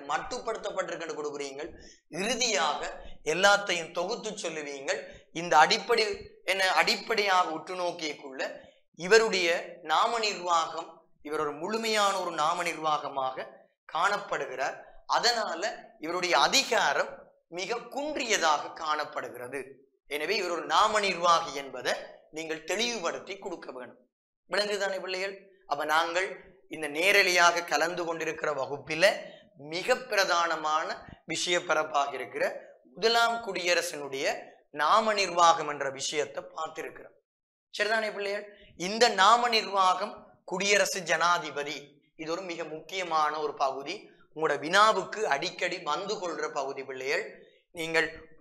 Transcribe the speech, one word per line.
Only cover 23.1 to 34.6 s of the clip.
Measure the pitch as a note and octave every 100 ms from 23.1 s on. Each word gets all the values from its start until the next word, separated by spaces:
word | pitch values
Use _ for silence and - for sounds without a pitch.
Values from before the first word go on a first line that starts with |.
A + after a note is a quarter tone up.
| C3+ - F#3+
கொடுக்க | G#3 E3+ -
வேணும். | B2+ B2 - _ _ _ _ -
விளங்குதானே | F3+ G#3 G3+ G3 F#3+
பிள்ளைகள்? | F3+ F#3 G3 G3 - _ -
அப்ப | C#3+ D3+
நாங்கள் | D#3 E3+ E3+ G3 - - - -
இந்த | D3 D3+
நேரலையாக | C#3+ F#3 G3+ F#3+ F3+ F3 E3+
கலந்து | E3 D3+ E3 F3
கொண்டிருக்கிற | E3 E3 D#3+ D#3 D3+
வகுப்பில | C#3+ C3 C#3 - D#3+ F#3+ - - - - - C#3+
மிக | E3+ F#3 B3
பிரதானமான | - G#3 F3+ E3+ E3+ D#3 D#3 D#3 F3+ - - - -
விஷய | D#3+ F3+ F3
பரப்பாக | F3 D#3 D3+ D3 C#3
இருக்கிற | C3+ B2 C3+ F#3+ - - - _
முதலாம் | - G#3+ A#3 A#3 A#3
குடியரசினுடைய | A3+ F#3 F3 E3+ D#3+ D3 C#3 C3+ E3 A#3+ - -